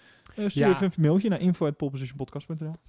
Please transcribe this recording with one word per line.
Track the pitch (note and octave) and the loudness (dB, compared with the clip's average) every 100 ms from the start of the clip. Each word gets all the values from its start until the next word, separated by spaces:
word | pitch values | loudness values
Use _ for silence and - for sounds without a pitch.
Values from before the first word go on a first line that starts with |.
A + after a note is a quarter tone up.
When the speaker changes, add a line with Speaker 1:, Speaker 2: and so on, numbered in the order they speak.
| _ _ - - | _ _ -18 -6
Speaker 1:
eh, | G#3 | -4
stuur | - G3+ | 2 2
Speaker 2:
Ja. | |
Speaker 1:
even | E3+ F#3 | 2 0
een | E3+ | 2
mailtje | D3+ F#3 G#3+ | 4 4 2
naar | E3+ | 0
info | F3+ F3 D#3 | 0 2 -2
at | C#3 | -2
polepositionpodcast | C#3+ C3+ B2+ C#3 C3 C#3+ - | -6 -6 -10 -10 -10 -10 -12
punt | D#3+ | -10
N | D#3 | -10
L. | E3 | -12